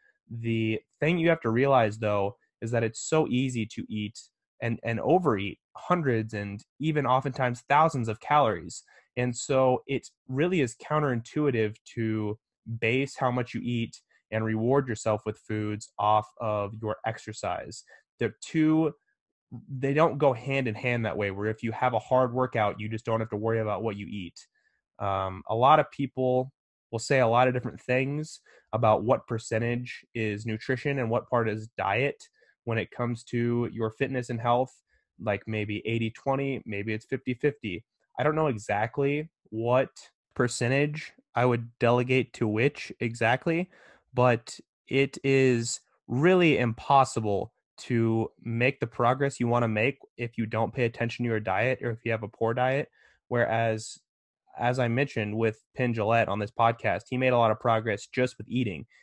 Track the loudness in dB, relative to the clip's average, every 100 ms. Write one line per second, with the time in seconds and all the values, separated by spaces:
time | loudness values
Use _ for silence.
0 | _ _ -16 -8 -2 0 0 -2 -6 -4
1 | 0 2 2 2 0 2 4 4 4 0
2 | -2 0 -2 -6 _ -12 -4 -2 -2 -4
3 | -2 0 2 0 -2 -4 -6 -8 -8 -6
4 | -8 -10 -20 _ _ -8 -6 -4 -4 -2
5 | 2 2 2 0 -2 -10 _ -8 -2 0
6 | 2 0 -2 -6 -8 -10 -14 -6 -2 0
7 | 2 2 0 -2 -2 -2 2 4 4 2
8 | -2 -4 2 4 4 0 -6 -16 -20 _
9 | _ -4 -4 -4 0 2 4 2 -2 -6
10 | -6 _ -6 -2 0 2 0 -4 -4 0
11 | 0 -2 -4 -2 0 0 -2 -4 -12 -6
12 | -4 -2 -4 -8 _ _ -10 -4 0 0
13 | -2 -2 0 0 -4 -6 -4 -4 -4 -10
14 | _ _ -6 -4 -2 0 2 2 0 -2
15 | -2 -2 -2 -8 -6 -4 -4 -6 -10 -2
16 | 2 2 0 -6 -4 -2 -4 -6 -6 -4
17 | -4 -6 -10 -8 -6 -6 -8 -14 -20 -20
18 | _ -4 -4 -6 -4 0 2 2 0 -4
19 | _ _ _ _ -18 -16 -12 -4 0 4
20 | 2 4 2 2 -2 -2 -2 -2 -2 0
21 | -2 -2 -4 -2 -4 -4 -6 -2 0 0
22 | 2 2 2 0 0 0 0 -2 -8 -6
23 | -2 -2 -2 -4 -2 -2 -2 -4 -4 -6
24 | -8 -10 -12 -16 -20 _ _ _ _ -8
25 | -4 -2 -4 -6 -4 4 6 6 4 -4
26 | -6 -2 0 0 -2 -10 _ _ _ -6
27 | 0 2 4 4 4 0 -4 -8 -2 -2
28 | 0 -4 -8 -14 _ -20 _ 2 4 4
29 | 4 0 0 -6 -4 -2 -2 -4 -6 -14
30 | -10 -4 -4 -4 -4 -4 -2 -2 -2 -2
31 | 0 -2 0 0 0 -2 -6 -6 -2 0
32 | -2 -4 -14 _ _ _ -4 -4 -4 -4
33 | -4 -6 -4 -2 0 0 -2 -4 -4 -2
34 | -4 -4 -4 -2 2 2 0 _ _ _
35 | _ -8 -4 -4 -4 -4 -4 -4 -2 -2
36 | -2 -4 -4 -2 -2 -6 -8 -8 -4 -6
37 | -6 -6 -4 0 0 -2 -6 -8 -12 _
38 | _ -2 0 2 0 -2 -2 -2 -2 -2
39 | -2 -2 -6 _ -12 -6 0 2 0 -6
40 | -20 _ _ -2 -2 0 0 2 0 -2
41 | -12 _ _ 0 2 2 -4 0 4 4
42 | 4 0 0 -2 -2 2 0 -2 -14 -6
43 | -6 0 2 2 0 -2 -4 -10 -20 _
44 | _ 2 4 4 -2 -20 -20 _ -2 0
45 | 0 0 2 4 4 2 0 -8 _ _
46 | -4 2 4 6 6 4 2 -2 4 4
47 | 4 0 -2 -2 -4 _ _ -14 -2 0
48 | 2 0 -2 _ -6 0 0 0 -4 0
49 | 2 2 -2 -2 0 2 2 0 0 -2
50 | -12 -10 -8 -4 -4 -2 -2 0 -2 -2
51 | -4 -2 -2 -2 -2 0 0 -2 -4 -6
52 | -4 -4 -6 -4 -2 0 0 0 -4 _
53 | _ _ -4 0 0 0 0 -2 -6 -18
54 | _ _ _ _ _ -2 0 2 0 0
55 | 0 -2 -2 0 -2 -2 _ -2 -2 0
56 | 2 4 2 0 -4 2 2 2 -2 -2
57 | -4 0 2 4 4 2 0 0 0 -6
58 | -4 -2 -2 -2 -6 -4 -2 -6 -12 _